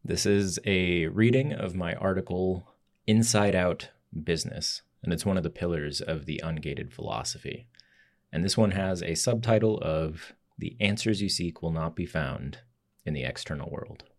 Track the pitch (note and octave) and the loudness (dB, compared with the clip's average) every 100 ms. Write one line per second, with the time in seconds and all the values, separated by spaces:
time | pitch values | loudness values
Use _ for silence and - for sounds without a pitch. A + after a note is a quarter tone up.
0 | - E2 G#2+ G2+ G2 E2+ - F#2+ F2+ F2 | -2 0 4 4 2 -2 2 2 4 2
1 | D#2+ G2 A2+ B2+ C#3+ - F#2+ F2+ E2+ - | 2 4 6 6 2 -2 -4 -4 -4 -2
2 | F#2+ F#2 F#2 F2+ F#2 F#2 - _ _ _ | 0 0 -2 0 0 0 -6 _ _ _
3 | - A2 A#2 G#2+ G2+ F#2+ F2+ E2 - _ | 4 6 6 4 4 4 2 0 -8 _
4 | _ E2 D#2 E2 - - - - _ _ | _ -6 0 0 -2 -4 -4 -6 _ _
5 | - E2 G2 F#2+ D#2+ - F2 E2+ D2 D2 | -4 0 0 0 -2 -2 -2 -2 -2 -4
6 | - D#2+ C#2+ C#2+ D#2+ D#2+ D2+ C#2 C#2 - | -4 -4 -4 -6 -4 -4 -4 -6 -8 -8
7 | - - - - - - - _ _ _ | -6 -4 -6 -8 -10 -12 -14 _ _ _
8 | _ _ _ D#2+ F#2+ - G#2 F#2+ F#2+ F2+ | _ _ _ -2 0 4 2 2 0 -2
9 | F2 E2 - A2+ A#2 A2 A2 G#2+ D#2 D#2 | -2 0 0 0 4 4 4 2 0 0
10 | D#2 D#2+ - - _ - - - G2+ G#2 | -2 -6 -14 -20 _ -10 -10 0 0 2
11 | A2+ G2+ G2+ - F2 E2 E2 D#2+ D#2+ D#2+ | 0 0 0 0 -4 -4 -2 -2 -2 -4
12 | F2 D#2+ C#2 B1+ C#2 - _ _ _ _ | -4 -2 -4 -4 -8 -12 _ _ _ _
13 | - D2 B1+ - - D2 C#2 D2 - - | -6 -4 -4 -6 -8 -6 -6 -8 -10 -14
14 | - | -20